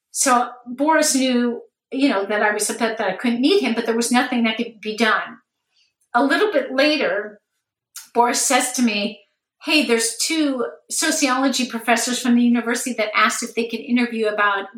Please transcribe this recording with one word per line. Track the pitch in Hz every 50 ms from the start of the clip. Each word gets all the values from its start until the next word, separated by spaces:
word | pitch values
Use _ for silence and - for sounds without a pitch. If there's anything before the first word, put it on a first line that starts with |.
| _ _
So | - - - 269 247 240 240 - - - -
Boris | 247 247 269 285 311 320 311 302 - -
knew, | 262 262 262 247 240 240 240 233 - - _ _ _ _ -
you | - 269 277 285
know, | 208 196 202
that | 202 208 208
I | 220 214
was | 247 240 - -
upset | 220 - 240 220 220
that | - 208 190
I | 185 -
couldn't | - 240 233 240
meet | 254 311 392 403
him, | - 226 226
but | 233 226
there | 233 226
was | 233 233 -
nothing | 247 247 277 - 254 240 226
that | 226 220
could | 233 226 - - -
be | - 214 214
done. | 214 226 214 202 180 175 - - - _ _ _ _ _ _ _ _ _ _ _ _ _ _ -
A | 240 277
little | 277 330 - 427 427
bit | - 277 - -
later, | 254 269 294 302 302 277 220 170 185 202 214 214 - _ _ _ _ _ _ _ _ _ _ _ - - - - -
Boris | 240 240 240 254 -
says | - - 269 277 277 -
to | - 262
me, | 240 226 208 202 202 - - - _ _ _ _ _ _ _ _
"Hey, | - 294 302 302 240
there's | 220 233 226 233 - -
two | - - - 320 320 302 277 262 247 226 - - - _ -
sociology | - - 320 311 311 - 285 254 254 262 269 269 240 - 247
professors | - - 220 - 247 233 233 - 247 240 -
from | - 247 240
the | 240
university | 240 240 240 240 220 233 247 247 - 254 226
that | 220 208 214 -
asked | 214 214 233 - -
if | 240 - -
they | 226 233 226
could | 233 214
interview | - - 240 247 240 233 226 226 220
about | 208 208 208 208 202 202 196 196 - -